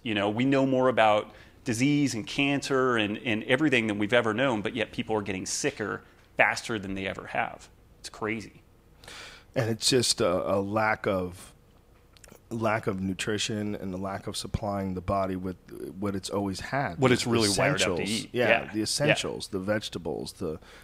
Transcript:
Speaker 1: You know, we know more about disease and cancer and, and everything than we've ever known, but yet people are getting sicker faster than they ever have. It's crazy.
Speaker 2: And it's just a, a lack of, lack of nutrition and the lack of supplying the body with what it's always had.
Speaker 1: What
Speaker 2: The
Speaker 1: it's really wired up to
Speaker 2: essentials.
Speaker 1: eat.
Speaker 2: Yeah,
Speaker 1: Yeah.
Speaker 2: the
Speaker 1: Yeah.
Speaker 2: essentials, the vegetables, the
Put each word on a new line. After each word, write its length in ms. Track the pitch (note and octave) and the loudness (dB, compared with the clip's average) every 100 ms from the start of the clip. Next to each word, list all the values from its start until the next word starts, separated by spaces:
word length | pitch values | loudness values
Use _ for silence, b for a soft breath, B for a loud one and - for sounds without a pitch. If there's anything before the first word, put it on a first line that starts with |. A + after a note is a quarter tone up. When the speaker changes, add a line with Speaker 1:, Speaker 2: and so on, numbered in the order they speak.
Speaker 1:
You 120 | A#2+ | -4
know, 160 | G#2 G2+ | 0 0
we 160 | G#2+ C3 | 2 2
know 180 | C#3 | 4
more 240 | C3+ B2+ B2+ | 4 4 4
about 460 | A2+ A2 G#2 - B B B | 6 6 6 0 B B B
disease 480 | - A2+ C#3 D3 C#3+ | -4 2 4 4 2
and 140 | A2+ - | -2 -4
cancer 720 | - C#3+ C#3 - C3+ C3 A#2 | 0 0 0 0 2 4 2
and, 220 | G#2 A2+ | 0 -2
and 260 | B2+ A2 | -2 -2
everything 420 | A#2 C3 D3+ B2+ A2 | 2 2 4 4 2
than 100 | G#2 | 0
we've 160 | G#2 | 2
ever 220 | A#2+ A2+ | 4 4
known, 280 | G#2+ C#3 A2 | 2 2 0
but 120 | G#2 | -2
yet 160 | A2+ G#2+ | -4 -4
people 240 | - A#2 | -4 -2
are 80 | A2 | -2
getting 240 | G2+ F#2+ F#2+ | -2 -6 -4
sicker 560 | - C#3+ - G2+ G#2 b b b - | -4 -4 -4 -6 -6 b b b 2
faster 400 | G#2+ A#2 - A2 | 2 2 -4 -4
than 180 | G2 | -4
they 120 | F#2+ F#2+ | -6 -6
ever 220 | G2 F#2 | -6 -6
have. 400 | - - - - - - - | -4 -4 -6 -18 -20 -20 -18
It's 80 | - | -16
crazy. 540 | - A2 A2 F#2+ - - _ _ B B B B B B | -6 -4 -4 -8 -16 -20 _ _ B B B B B B
Speaker 2:
And 160 | - A2+ | -2 0
it's 180 | A2 - | 0 2
just 320 | C3 A2+ - | 4 2 2
a, 340 | G#2 F2 - | 2 2 0
a 40 | G2 | 0
lack 480 | G2 G#2+ F#2+ G#2+ A2 | 0 0 2 2 0
of, 460 | F#2+ F2+ F#2 - - _ - _ - _ - - - - | 0 -2 -8 -20 -20 _ -20 _ -20 _ -20 -20 -20 -10
lack 380 | A2+ A2+ A2 A#2 | -2 0 0 -2
of 120 | F#2+ | -2
nutrition 760 | F#2+ F2+ - G#2 - G#2+ G#2 G#2 | -2 -4 -2 -2 -2 -4 -4 -6
and 180 | F#2+ | -6
the 20 | F#2 | -6
lack 300 | G2 G2 - | -6 -8 -8
of 100 | G2 | -10
supplying 580 | F#2+ - G#2 G2+ F#2+ | -6 -4 -2 -2 -4
the 60 | F2+ | -4
body 360 | F2+ G2 F#2+ F#2 | -2 0 0 -2
with 200 | F#2 F2+ - - C2 E2+ | -6 -8 -14 -12 -12 -6
what 160 | G2+ G2 | -4 -4
it's 140 | - | -4
always 280 | G2+ G2+ F#2 | -2 -2 -4
had. 400 | - C3+ B2+ E2+ | -4 -4 -4 2
Speaker 1:
What 100 | C3 | 4
Speaker 2:
The 60 | |
Speaker 1:
it's 140 | A#2+ B2+ | 4 4
really 200 | A#2 G#2+ F#2+ | 4 4 4
wired 240 | G2 F#2 | 2 4
up 140 | F#2 E2+ | 2 0
to 60 | |
Speaker 2:
essentials. 80 | F#2+ | 0
Speaker 1:
eat. 200 | A2+ - | -2 -2
Speaker 2:
Yeah, 160 | A#2 A2+ | 0 4
Speaker 1:
Yeah. 220 | A2+ - | 4 2
Speaker 2:
the 60 | G#2 | -2
Speaker 1:
Yeah. 40 | |
Speaker 2:
essentials, 640 | G#2+ - D3 G#2 D#2 A1+ - | -2 2 2 2 0 -6 -6
the 120 | F#2+ | -4
vegetables, 720 | F#2+ G#2+ - G2+ E2 A#1 C2+ | 0 -2 -2 -8 -6 -6 -6
the 260 | - F2 E2 B B | -6 -6 -6 B B